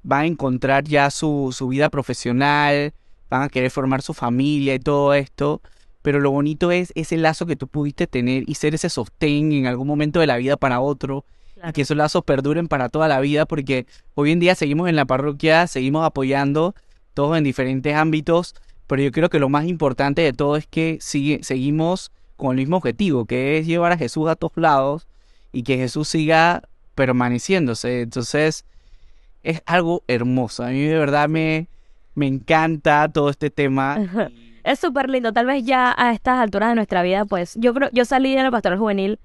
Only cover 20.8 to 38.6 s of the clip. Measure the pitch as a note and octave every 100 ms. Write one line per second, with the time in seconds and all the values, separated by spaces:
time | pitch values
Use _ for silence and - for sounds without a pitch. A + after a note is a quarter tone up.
20.8 | D#3+ D#3+ - D3 C#3+ D3 - C3 C3+ D#3
21.8 | D#3+ F#3 - - - - C#3 B2+ C3+ F3+
22.8 | C3+ A#2 G3+ C3 A2 B2 C3+ D#3 D#3+ E3+
23.8 | E3+ F3 B2 - D#3 D#3+ E3 - E3 C#3
24.8 | C3+ D#3 - - _ - - B2 A#2+ B2+
25.8 | B2+ D3+ D3+ E3 D#3 D#3+ E3 F3 - -
26.8 | - - C3 B2 B2 A#2+ - F#3 C3+ A2
27.8 | B2 B2 A#2 C3 A#2 D3 D#3 D#3 - -
28.8 | - - - - - - - D#3+ - F3
29.8 | E3 E3+ - B2 B2 B2+ A#2 - A#2+ C3+
30.8 | D3 D#3+ D3 D3 D3 D#3+ D#3+ D#3 E3+ -
31.8 | - - - - C#3+ C3+ G#2+ D#3+ D#3+ D#3
32.8 | D#3+ D3 D3+ D#3 C#3+ C#3 D3+ - C#3+ C3+
33.8 | C3+ D3+ F#3+ G3+ E3+ - - - - C#4
34.8 | F4 C4 C4+ C4 A#3 A3 B3 C#4 A#3+ B3+
35.8 | B3+ - A#3+ A3+ B3+ B3+ A3 G3 A3 A3+
36.8 | G#3 F#3 F3+ F#3+ G#3 F#3 F3 - A#3+ A#3+
37.8 | C#4 A#3+ A#3+ C4 C4+ C4+ C4 A#3+